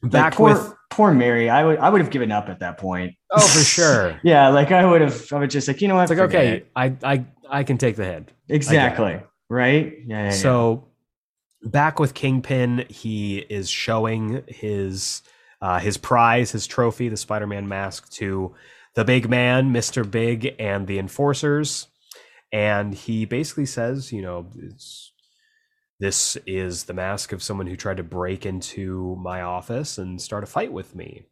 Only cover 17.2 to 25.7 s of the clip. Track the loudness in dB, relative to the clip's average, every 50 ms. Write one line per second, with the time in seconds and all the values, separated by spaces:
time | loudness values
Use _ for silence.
17.2 | -8 _ -6 -6 -6 -6 -8 -8 -8 -8 -8 -6 -8 -8 -10 -12 _ _ -12 -8
18.2 | -6 -6 -4 -4 -6 -8 -10 _ _ _ -20 _ _ _ _ -2 2 2 2 2
19.2 | 2 2 0 2 2 2 2 2 2 2 0 -2 -2 -4 -4 -4 -6 -4 -2 -2
20.2 | -2 -2 -2 -4 -4 -8 -8 _ -6 -4 -4 -4 -4 -4 -6 -6 -6 -8 -6 -2
21.2 | -2 -2 -2 -2 -2 -2 0 0 -2 -4 -6 -8 -10 _ _ _ _ _ -20 -20
22.2 | _ _ _ _ _ _ -4 -2 0 0 0 -2 -2 -6 -8 -10 -8 -6 -4 -4
23.2 | -4 -4 -4 -6 -6 -6 -6 -6 -6 -6 -4 -6 -6 -4 -6 -8 -10 -10 -10 -10
24.2 | -10 -8 -10 -10 -12 -14 -18 -18 -18 -18 -20 _ -20 -20 -20 -20 -20 -20 _ _
25.2 | _ _ _ _ _ _ _ _ _ _